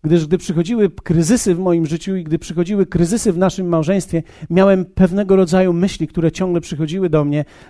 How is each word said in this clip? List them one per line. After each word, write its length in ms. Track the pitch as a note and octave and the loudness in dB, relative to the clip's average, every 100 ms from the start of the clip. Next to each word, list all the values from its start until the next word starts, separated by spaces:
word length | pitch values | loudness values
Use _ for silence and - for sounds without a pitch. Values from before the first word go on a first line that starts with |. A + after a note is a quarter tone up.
| D3+ | 2
Gdyż 220 | E3+ D3+ | 0 2
gdy 100 | F3+ | -2
przychodziły 520 | - E3 F3 A#3+ G3+ | -2 -4 -2 0 0
kryzysy 640 | - - E3 D#3+ B3 G#3 E3+ | -2 -2 0 2 2 2 0
w 40 | |
moim 260 | F#3+ E3+ D#3+ | 0 0 0
życiu 300 | E3 - F#3+ | -4 -4 -6
i 80 | |
gdy 160 | D#3 D#3+ | -4 -6
przychodziły 460 | - E3+ F3 G3+ F#3+ | -4 -6 -2 0 0
kryzysy 480 | E3 E3+ A3 A#3 | 0 0 0 0
w 40 | E3+ | 0
naszym 300 | F#3 - F3+ | 0 0 -2
małżeństwie, 560 | E3 D#3 G3 - E3 - - D#3 | -2 0 -2 -2 -6 -6 -16 -2
miałem 360 | E3+ G3 F#3+ F3+ | 2 4 4 0
pewnego 500 | - F#3+ F#3+ G3 F#3+ | 2 2 2 2 2
rodzaju 380 | F3+ F#3 F#3 | 4 2 2
myśli, 340 | E3+ F#3+ - D#3 | 0 -2 -2 -6
które 240 | - D#3+ | 0 -2
ciągle 300 | - F#3 F3 | 0 -2 -2
przychodziły 480 | E3 D3 D#3 F#3 F#3 | -4 -6 -4 -2 0
do 160 | D3+ D3 | 0 0
mnie. 200 | D3 C#3+ - | -2 -4 -12